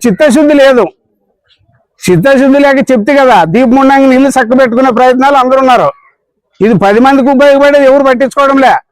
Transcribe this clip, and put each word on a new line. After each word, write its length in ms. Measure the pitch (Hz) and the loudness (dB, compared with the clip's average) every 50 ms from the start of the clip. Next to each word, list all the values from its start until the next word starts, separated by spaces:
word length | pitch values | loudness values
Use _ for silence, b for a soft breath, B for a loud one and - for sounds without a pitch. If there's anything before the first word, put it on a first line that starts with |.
| - | -2
చిత్తశుద్ధి 500 | 240 185 - 311 294 220 302 302 294 302 285 | -2 -2 0 0 0 2 2 0 2 2 2
లేదు. 240 | 269 269 262 240 196 - - _ _ _ _ _ _ _ _ _ _ _ _ _ _ _ _ _ _ _ _ _ - | 2 2 2 0 -2 -4 -6 _ _ _ _ _ _ _ _ _ _ _ _ _ _ _ _ _ _ _ _ _ -6
చిత్తశుద్ధి 540 | - 180 165 190 269 277 254 269 269 269 285 285 | -4 -2 -2 0 0 0 0 0 0 0 0 0
లేక 160 | 277 277 269 226 - | 0 0 -2 -2 -2
చెప్తే 220 | 262 233 202 285 285 277 | -2 -2 -2 -2 0 0
కదా 180 | 269 254 233 190 165 165 160 | 0 2 2 0 0 0 -2
దీపముండంగా 540 | 233 262 233 240 269 262 269 277 269 269 269 254 | -2 0 0 0 0 0 2 2 2 2 2 2
నీళ్లు 180 | 254 277 277 254 262 | 2 0 0 0 -2
చక్కబెట్టుకునే 540 | 247 220 254 254 269 233 233 240 262 262 226 240 | -2 -2 0 0 0 0 0 0 0 0 0 0
ప్రయత్నాలు 380 | 254 254 254 254 262 277 285 269 | 0 0 0 0 0 0 0 0
అందరూ 180 | 247 254 262 262 262 | 0 0 0 0 0
ఉన్నారు. 260 | 262 247 214 160 143 - _ _ _ _ _ _ _ _ _ _ _ _ - 185 | 0 0 0 0 -2 -6 _ _ _ _ _ _ _ _ _ _ _ _ -4 -2
ఇది 120 | 220 233 175 202 | 0 0 0 0
పది 160 | 196 208 226 254 262 | 0 0 0 0 0
మందికి 220 | 277 269 247 269 277 | 0 0 0 0 0
ఉపయోగపడేది 520 | 254 277 285 277 277 285 285 285 285 277 262 | 2 2 2 2 2 2 2 2 2 2 2
ఎవరు 140 | 262 277 277 269 | 2 2 0 0
పట్టించుకోవడం 500 | 262 233 269 254 - 285 277 269 277 269 262 | -2 -2 -4 -4 -2 -2 -2 0 0 0 0
లే. 80 | 240 170 - - _ | 0 0 -2 -6 _